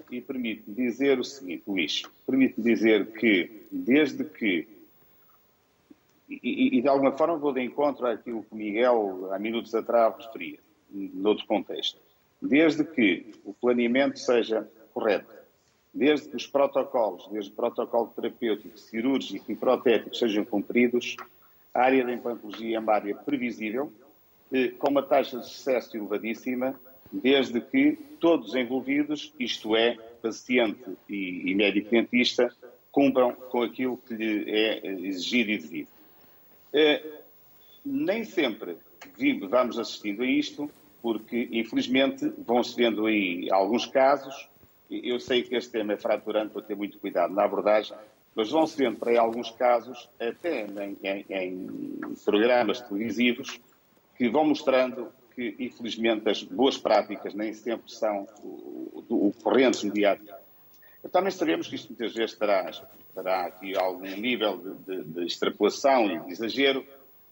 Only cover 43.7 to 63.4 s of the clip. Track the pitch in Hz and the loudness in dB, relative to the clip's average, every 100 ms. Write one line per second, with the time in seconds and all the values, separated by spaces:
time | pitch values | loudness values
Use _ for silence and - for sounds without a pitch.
43.7 | 117 - 135 135 143 - - - _ _ | 0 0 2 4 2 -2 -14 -18 _ _
44.7 | _ - 104 120 123 131 123 120 120 - | _ -12 -8 -4 -4 0 0 0 -4 -4
45.7 | 113 104 101 113 107 107 107 107 101 - | -4 -2 -2 0 -2 0 -2 -2 -6 -8
46.7 | 101 101 - 98 92 85 98 101 98 95 | -6 -8 -8 -4 0 0 2 0 2 2
47.7 | 107 104 - - _ _ 110 107 156 156 | 2 0 -10 -20 _ _ -4 0 2 0
48.7 | - 127 104 120 120 113 117 120 - 123 | 0 -2 0 0 2 2 0 -8 0 2
49.7 | 120 120 131 - - 117 - 175 135 104 | 2 0 -16 -16 -8 -8 -6 -6 -4 -6
50.7 | 101 101 101 95 98 - 95 92 92 104 | -8 -10 -8 -6 -6 -6 -6 -4 -6 -10
51.7 | 110 98 - - - - 104 120 123 107 | -10 -10 -8 -10 -6 2 4 6 4 2
52.7 | 92 - 101 113 104 123 117 - - _ | -2 -4 -4 -4 2 2 0 -6 -14 _
53.7 | _ _ _ _ - 120 139 151 127 - | _ _ _ _ -2 0 4 2 2 2
54.7 | 131 127 120 113 _ _ - 117 98 123 | 2 2 -2 -12 _ _ -10 -8 -6 -10
55.7 | - 113 110 113 107 107 98 - 92 135 | -8 -10 -2 0 0 0 -2 -4 0 2
56.7 | - - 107 104 98 95 101 110 - 123 | 2 2 2 2 -4 -8 -6 -6 -6 -6
57.7 | 113 - - 110 101 98 - 98 - 71 | -6 -8 -4 -2 -2 -6 -16 -16 -16 -14
58.7 | 64 - - - 110 101 - 107 113 127 | -12 -12 -12 -2 2 2 0 2 4 4
59.7 | 98 104 104 101 95 - - _ _ _ | 2 -2 2 2 2 -4 -20 _ _ _
60.7 | _ _ _ - 180 190 - 160 165 160 | _ _ _ -2 0 0 0 0 0 -4
61.7 | 127 - - 107 110 110 - 104 95 82 | -10 -10 -8 -6 -2 -4 -2 2 2 0
62.7 | - - - - 95 92 92 | -8 -18 -20 -16 -8 -2 -2